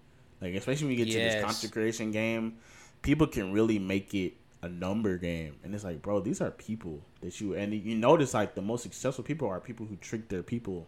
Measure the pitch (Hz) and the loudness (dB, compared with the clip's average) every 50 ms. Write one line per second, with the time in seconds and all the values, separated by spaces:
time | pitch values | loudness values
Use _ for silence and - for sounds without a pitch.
0 | - - - - - - - - - 90 90 98 - - 131 147 151 143 127 120 | -18 -20 -20 -20 -20 -20 -14 -8 -6 -4 -4 -2 0 0 0 0 0 0 2 2
1 | 117 110 110 113 113 113 110 107 104 101 110 - - 107 - 113 110 110 113 - | 2 2 2 2 2 2 2 2 2 0 0 -2 -4 -4 -2 0 0 0 0 0
2 | 113 110 107 107 110 113 113 113 113 113 113 - - - - - - - - - | -2 -2 0 0 0 0 0 0 -2 -4 -6 -8 -14 -20 -20 -20 -20 -20 -14 -4
3 | - 135 143 156 156 143 - - 101 92 95 104 110 113 110 104 95 92 98 98 | 0 2 4 6 4 4 2 0 -2 2 4 4 6 6 4 2 2 2 0 0
4 | 98 - - 101 92 85 - - - - - - - 87 87 87 90 92 98 113 | 0 0 0 0 0 0 -2 -8 -14 -20 -14 -10 -10 -8 -6 -4 -2 0 0 2
5 | 113 104 92 87 87 85 85 82 80 76 71 - - 87 101 104 107 95 85 73 | 2 2 0 0 0 -2 -2 -2 -4 -6 -10 -12 -10 -8 -8 -6 -6 -6 -6 -6
6 | - 98 101 101 90 110 196 190 180 107 - - - - 110 110 - 90 78 73 | -2 0 0 2 2 0 0 0 -2 -2 -4 -6 -8 -6 -6 -6 -6 -8 -10 -10
7 | - - - - - 90 - - 107 101 90 85 101 104 107 107 92 110 113 110 | -12 -16 -16 -12 -10 -10 -8 -6 -4 -4 -2 -2 -2 -2 -2 -2 -2 -2 0 4
8 | 110 123 156 170 143 127 - 117 104 98 - 101 95 104 113 120 - 98 - - | 6 8 8 8 6 4 2 2 2 0 0 -2 -2 -2 -2 -2 -4 -8 -8 -4
9 | - 127 139 - 117 - 147 160 135 107 95 87 - - 117 - 113 107 107 87 | -2 -2 -2 -2 -4 -6 -4 -2 -2 -2 -2 -4 -6 -10 -10 -10 -10 -10 -10 -12
10 | - - - 113 110 - 98 90 85 - 117 117 117 - 95 87 80 | -8 -8 -8 -8 -6 -4 -6 -6 -4 -4 -4 -4 -4 -4 -6 -8 -8